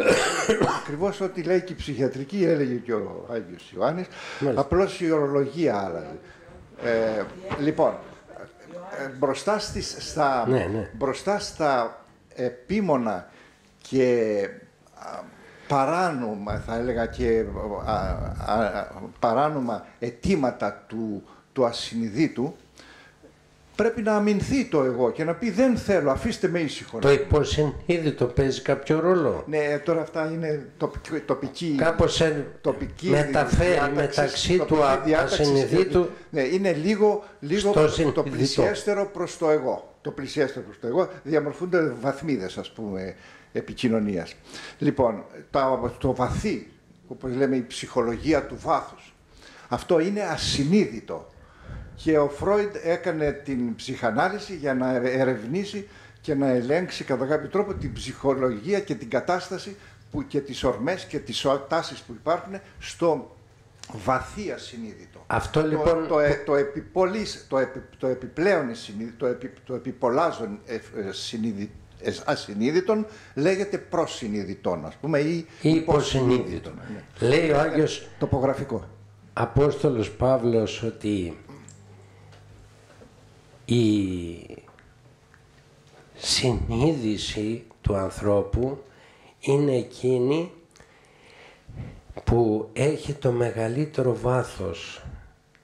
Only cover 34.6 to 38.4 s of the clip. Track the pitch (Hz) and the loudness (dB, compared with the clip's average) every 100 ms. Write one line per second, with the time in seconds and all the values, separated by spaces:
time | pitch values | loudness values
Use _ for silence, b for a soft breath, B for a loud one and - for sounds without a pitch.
34.6 | 151 156 143 135 151 156 165 - 147 139 | 4 4 6 4 4 2 4 2 4 4
35.6 | 131 175 185 180 175 B B 160 131 185 | 4 4 4 4 2 B B -2 0 2
36.6 | 196 151 175 208 208 202 B - 143 196 | 2 2 2 4 4 2 B -12 -2 0
37.6 | 202 196 156 - 151 139 139 127 | 4 4 4 4 2 2 0 0